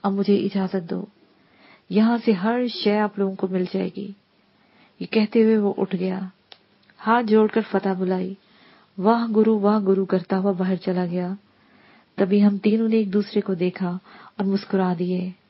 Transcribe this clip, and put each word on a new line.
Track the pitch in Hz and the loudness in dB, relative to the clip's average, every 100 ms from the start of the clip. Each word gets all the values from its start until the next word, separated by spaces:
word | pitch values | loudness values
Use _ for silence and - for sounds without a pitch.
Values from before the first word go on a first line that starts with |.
अब | 202 | -2
मुझे | 196 202 202 | -2 2 2
इजाजत | 196 196 190 190 | 2 -2 -2 -4
दो, | 170 180 202 _ _ _ _ _ _ - _ | -4 -8 -8 _ _ _ _ _ _ -20 _
यहाँ | 208 220 233 | 2 2 2
से | 233 | 0
हर | 196 202 240 247 | 0 0 -2 -2
शय | - 208 208 | -2 0 0
आप | 208 202 | 0 -2
लोगों | 196 190 | -4 -2
को | 190 | -4
मिल | 185 180 | -2 -2
जाएगी।" | 190 180 185 202 202 _ _ _ _ _ _ _ _ | -4 -6 -8 -12 -14 _ _ _ _ _ _ _ _
ये | - | -2
कहते | 220 214 233 | 0 2 4
हुए | 220 220 | 4 4
वो | 202 | 2
उठ | - 190 185 | -2 -4 -2
गया, | 185 190 190 _ _ - _ _ _ _ | -4 -4 -8 _ _ -20 _ _ _ _
हाथ | - 233 | 0 0
जोड़कर | 226 214 214 226 | 4 4 4 2
फतह | 214 190 196 | 0 -2 -2
बुलाई, | 185 185 185 185 196 _ _ _ _ _ - | -2 -2 -2 -4 -10 _ _ _ _ _ -2
"वाह | 190 233 233 | 0 2 2
गुरु, | 220 214 214 | 2 2 2
वाह | 196 214 | 2 2
गुरु" | 190 190 190 | 2 0 2
करता | 190 185 190 | -2 0 -2
हुआ | 196 | 0
बाहर | 180 185 185 | -2 -2 -2
चला | - 180 175 | -2 -4 -2
गया। | 180 180 202 _ _ _ _ _ _ _ - | -4 -6 -8 _ _ _ _ _ _ _ -4
तभी | 190 208 | 2 4
हम | 202 202 | 4 4
तीनों | 208 220 226 | 0 2 2
ने | 226 | 0
एक | 202 | 2
दूसरे | 202 202 208 | -2 0 -4
को | 202 180 | -2 -2
देखा | 180 180 185 180 - - - - | -2 -2 -6 -6 -12 -20 -20 -6
और | 196 | -2
मुस्कुरा | 196 - 196 185 | -2 -2 0 0
दिए। | 170 180 185 180 180 | 0 -2 -2 -4 -10